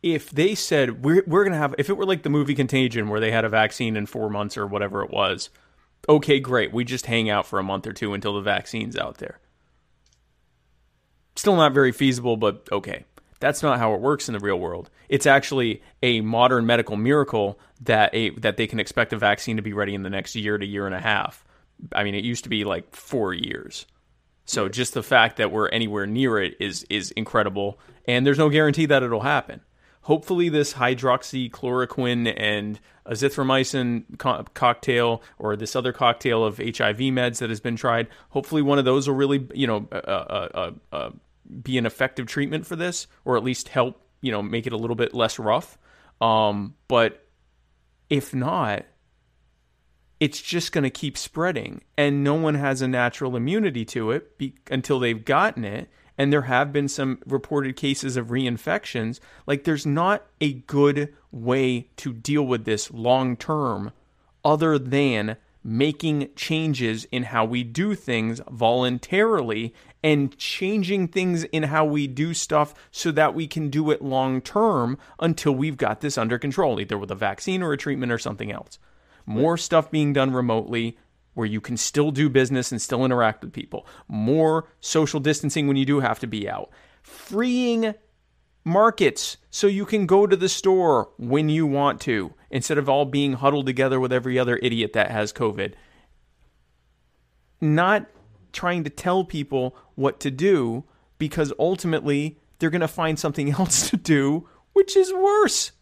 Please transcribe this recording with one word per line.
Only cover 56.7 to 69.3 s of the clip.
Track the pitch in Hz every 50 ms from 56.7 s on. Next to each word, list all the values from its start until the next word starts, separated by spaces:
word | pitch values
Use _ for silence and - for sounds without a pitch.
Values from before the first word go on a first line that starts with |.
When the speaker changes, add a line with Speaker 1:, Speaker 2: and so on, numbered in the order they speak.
Speaker 1:
been | 139 147 143 139
some | - - 139 131 127 - -
reported | - 135 135 135 - 151 143 139 131 131
cases | - - 139 139 - - 135 123
of | 131 117 113
reinfections. | 127 135 135 123 120 113 - - 180 208 - - - 123 110 113 123 - _ - - - _
Like, | - 143 139 143
there's | 170 156 143 -
not | 156 143 156 170 190 208 202 - _ _ _
a | 156 147 139
good | 123 - - 147 139 143 143 143 147 147 147 - _ _ _
way | - 117 113 120 127 135 131 127 127 120 123 _ _
to | - - 139 120
deal | 113 113 - 147 147
with | 143 127 127 113 110
this | 113 110 104 - -
long | - 117 113 120 127 131 131 127 123
term | 113 - - 156 151 143 127 110 98 98 107 - _ _ _ _ _ _ _ _ _
other | _ - 151 151 165 160 156 143
than | 127 127 127 143 143 135 120 107 104 107 110 - _ _ _ _
making | _ 113 110 117 139 156 151 151 165 160 151 147 143 - _
changes | - - - 160 160 160 156 143 127 123 113 113 113 113 -
in | - 127 123
how | 117 123 117 113
we | 113 120 123 123
do | 117 117 151 185 208 208
things | 190 - - 123 113 110 113 113 120 - -
voluntarily | 131 113 117 113 120 127 127 127 127 120 - - 185 196 214 226